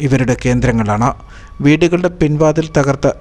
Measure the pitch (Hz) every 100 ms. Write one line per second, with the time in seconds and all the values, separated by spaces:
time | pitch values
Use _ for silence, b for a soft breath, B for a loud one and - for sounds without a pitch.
0 | 143 254 254 - 127 123 127 113 104 104
1 | 120 - B B B - 143 156 170 175
2 | 180 175 156 147 156 156 156 151 139 139
3 | 139 -